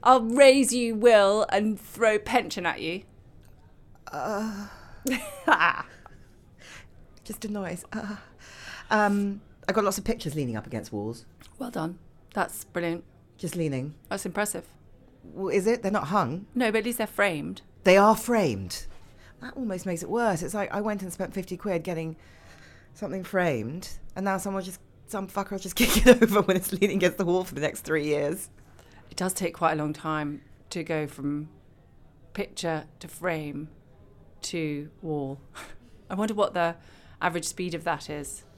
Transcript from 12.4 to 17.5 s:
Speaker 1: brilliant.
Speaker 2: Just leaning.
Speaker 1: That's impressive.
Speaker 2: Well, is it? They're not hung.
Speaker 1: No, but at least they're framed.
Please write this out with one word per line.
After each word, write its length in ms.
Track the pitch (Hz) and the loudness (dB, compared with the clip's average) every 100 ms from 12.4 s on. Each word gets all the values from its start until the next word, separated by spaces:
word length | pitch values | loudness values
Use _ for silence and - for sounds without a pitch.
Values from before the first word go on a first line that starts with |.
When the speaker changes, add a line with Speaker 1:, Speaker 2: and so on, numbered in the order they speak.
| 180 - | -4 -4
Speaker 1:
brilliant. 400 | - 180 170 170 - - - - | -8 -4 -4 -4 -8 -20 -20 -10
Speaker 2:
Just 180 | 170 175 | -8 -2
leaning. 380 | 160 135 143 147 - | -2 -2 -6 -10 -8
Speaker 1:
That's 180 | 196 196 | -6 -4
impressive. 400 | 190 208 - - - - - - - | -4 -4 -4 -12 -20 -20 -20 -20 -20
Speaker 2:
Well, 240 | - 78 190 | -18 -8 0
is 180 | 196 190 | 2 2
it? 160 | 233 | 0
They're 100 | 196 | 0
not 160 | 202 143 | -2 0
hung. 380 | 202 139 165 202 | 0 0 -2 -6
Speaker 1:
No, 160 | 240 240 | 0 2
but 60 | 220 | 2
at 60 | |
least 140 | 220 233 | -2 -2
they're 80 | 214 | -4
framed. 540 | - 202 156 151 | 0 -2 0 -6